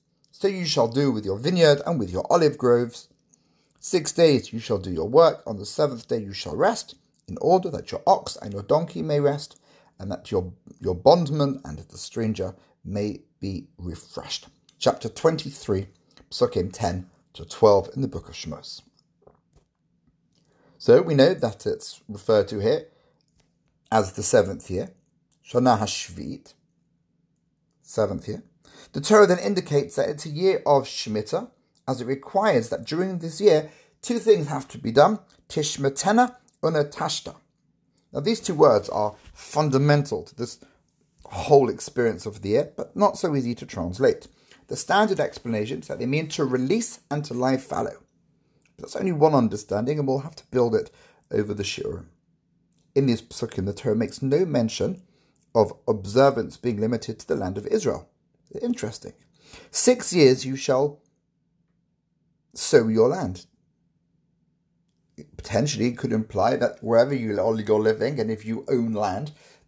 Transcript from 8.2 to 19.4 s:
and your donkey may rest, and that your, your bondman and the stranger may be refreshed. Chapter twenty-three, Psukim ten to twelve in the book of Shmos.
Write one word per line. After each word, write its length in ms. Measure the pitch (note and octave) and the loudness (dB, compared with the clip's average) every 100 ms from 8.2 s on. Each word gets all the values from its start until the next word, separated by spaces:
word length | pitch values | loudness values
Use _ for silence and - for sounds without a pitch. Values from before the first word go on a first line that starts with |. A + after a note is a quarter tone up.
| - - | 0 -14
and 160 | G#2 | -10
your 100 | G2 | -10
donkey 400 | G2+ D3+ E3 E3+ | 0 0 0 -8
may 160 | D#3+ D3 | -4 0
rest, 400 | C#3+ D3 D3 - _ _ _ _ | 0 -2 -8 -20 _ _ _ _
and 120 | G2 | -10
that 200 | - - | -10 -4
your, 220 | G2 F2+ - - - | -4 -4 -12 -20 -10
your 140 | G2 | -6
bondman 680 | F2+ C3 F3 D#3 D3+ C#3 C3+ | 2 4 4 4 0 -2 -2
and 140 | - D2+ | -10 -14
the 200 | - - | -14 -14
stranger 560 | - - A2 G#2+ F#2 F2+ _ _ | -12 -6 -4 -4 -6 -8 _ _
may 380 | - G2+ G#2+ F#2+ _ _ | -10 -6 -4 -6 _ _
be 260 | G2 F#2+ - _ | -8 -8 -12 _
refreshed. 680 | F2 E2 - - - - - _ _ _ | -12 -12 -14 -16 -12 -12 -14 _ _ _
Chapter 300 | - - A2+ | 0 0 -6
twenty-three, 800 | - E3 D#3+ C#3 - - F#2+ F#2+ _ _ _ _ | 0 0 0 -8 -12 -4 -4 -4 _ _ _ _
Psukim 400 | - A#2+ G#2 F#2 | -4 -2 -2 -6
ten 380 | - F#2 F2+ F2+ _ _ | -4 -4 -4 -10 _ _
to 100 | - | -20
twelve 460 | - - A2 G2+ F#2 | -18 2 6 6 2
in 80 | - | -6
the 60 | C3+ | -6
book 200 | - - | -8 -14
of 60 | |
Shmos. 480 | - E2 D2 - - _ _ _ _ _ _ | -14 -12 -12 -14 -20 _ _ _ _ _ _